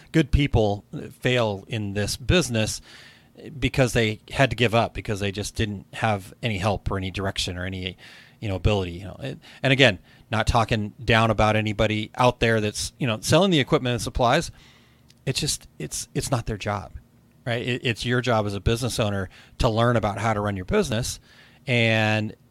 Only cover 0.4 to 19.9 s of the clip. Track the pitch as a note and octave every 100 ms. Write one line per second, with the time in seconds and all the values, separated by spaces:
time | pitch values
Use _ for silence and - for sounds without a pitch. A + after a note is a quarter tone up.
0.4 | C#3+ A#2+ G#2+ G2+ - - - - C3 B2
1.4 | A2 G2 - A2+ G2+ G2+ G2+ - A#2+ F3
2.4 | B2 A2+ G#2+ - - - - - _ -
3.4 | G2+ - B2+ - B2+ B2 A2 G#2+ - -
4.4 | C3 A2+ A#2+ A2+ G#2+ - F#2+ G2+ G2+ G2
5.4 | G2+ - G#2+ G2 - - A2+ G2+ F#2+ -
6.4 | A#2+ G2 G#2 F#2+ - G2 F#2+ F2+ F#2+ -
7.4 | - F2+ F#2 F#2+ F#2 F#2 - - - _
8.4 | A2 F#2+ A2 G#2 F2+ E2+ G2 - C3 C#3+
9.4 | - - C3 C3+ B2+ F#2 - - - A2
10.4 | A2 A#2+ A2 A2 G#2 - A2+ A2+ A2+ G#2+
11.4 | G#2+ G#2+ G#2+ G#2 A2 G#2+ G#2+ - B2+ -
12.4 | A#2 A2+ G#2 - - - C3 A2 - D#3
13.4 | G3 D#3+ B2 D3+ B2 A#2+ B2+ - A#2+ D3+
14.4 | - - - - _ _ _ _ - -
15.4 | D3+ - - - D3+ - - D3 - B2
16.4 | - G#2 G#2+ G2+ D#2+ - - _ _ _
17.4 | - A#2 B2 B2+ C3 A2 A#2+ B2 B2 A2
18.4 | G#2 G2 A2+ A#2 B2 A#2 G#2+ G2+ F#2 -
19.4 | - - B2+ A2 A#2+